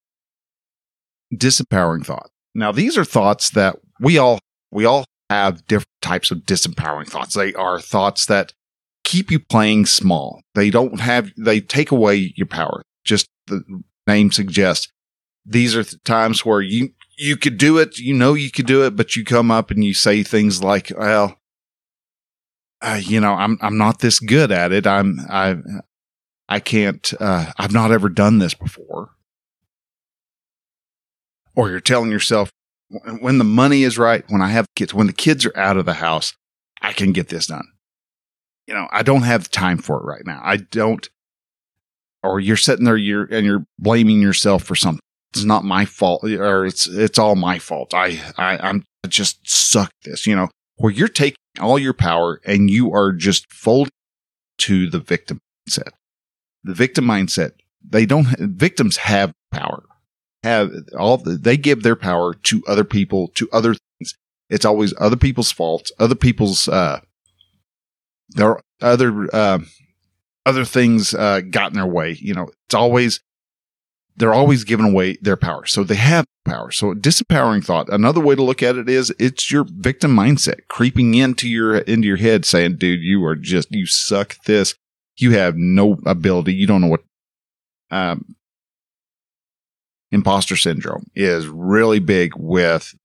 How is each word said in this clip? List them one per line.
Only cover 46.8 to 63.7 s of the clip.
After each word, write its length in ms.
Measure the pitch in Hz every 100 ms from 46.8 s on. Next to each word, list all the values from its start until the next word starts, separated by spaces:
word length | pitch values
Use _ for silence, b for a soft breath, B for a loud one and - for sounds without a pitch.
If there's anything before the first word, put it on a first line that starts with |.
| -
it's 320 | 92 110 -
all 180 | 107 95
my 220 | 87 87
fault. 360 | - 76 64
I, 260 | 90 90 80 78 -
I, 220 | 92 92
I'm, 260 | 95 98 - _
I 40 | 90
just 400 | - 95 - -
suck 420 | - - 113 92 _
at 60 | 73
this," 160 | - 107
you 100 | 98
know, 120 | 92 _ _ -
where 160 | 110
you're 160 | 101 226
taking 280 | - 143 - _ -
all 180 | 110 139
your 160 | 135
power 460 | - 87 85 85 78 98
and 240 | 101 101
you 220 | 107 113
are 180 | 101 98
just 380 | 87 98 90 _
folding 380 | - 110 127 143 _ _ _ _ _ _ -
to 300 | - 95 90
the 120 | 82
victim 380 | - 87 - - _ _ -
mindset. 220 | - - _ _ _ _ _ _ _
The 100 | -
victim 300 | 87 127 165
mindset, 480 | 120 101 92 - 82 _ _ _ -
they 200 | 110 110
don't, 220 | 151 127 131
victims 600 | 101 92 - - 107 -
have 340 | 110 101 95 - -
power, 340 | 82 76 - _ _ _ _ _ _
have 260 | 113 110 101 82 - 71
all 200 | 104 127
the, 160 | 82
they 240 | 85 113 143
give 260 | 143 127
their 140 | 117 113
power 380 | 95 87 87
to 280 | 82 - 110 -
other 180 | 101
people, 440 | 98 104 95 98 85
to 140 | - 113
other 220 | 113 113